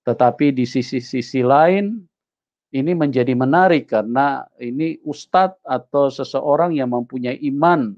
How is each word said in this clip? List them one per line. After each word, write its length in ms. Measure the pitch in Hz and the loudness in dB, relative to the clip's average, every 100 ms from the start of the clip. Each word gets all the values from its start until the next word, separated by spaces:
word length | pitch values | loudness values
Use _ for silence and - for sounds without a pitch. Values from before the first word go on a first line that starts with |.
Tetapi 520 | - 117 123 - 147 | -4 2 2 4 0
di 120 | 131 123 | 0 -2
sisi-sisi 800 | 135 123 131 123 131 120 131 123 | -4 -4 -8 -6 -8 -4 -2 2
lain, 560 | 139 165 190 202 226 175 _ _ _ _ _ _ | 4 4 2 -2 -8 -14 _ _ _ _ _ _
ini 200 | 135 147 | -4 -2
menjadi 400 | 175 147 127 123 123 | 0 0 0 0 0
menarik 520 | 131 165 185 156 - | 2 4 4 2 2
karena 560 | 110 107 123 143 135 - _ | -2 0 0 0 -2 -10 _
ini 400 | 123 131 160 - 151 | -10 -4 -4 -6 -10
ustadz 560 | 147 - 185 185 185 160 | -12 -2 0 0 -2 -6
atau 440 | 127 123 143 139 | -6 -2 0 0
seseorang 640 | 127 135 135 147 147 175 | -2 -6 -4 0 0 0
yang 160 | 151 123 | -2 -2
mempunyai 440 | 123 120 127 123 131 147 | -4 -6 -8 -6 -6 -6
iman 400 | 139 165 170 113 | 0 2 2 0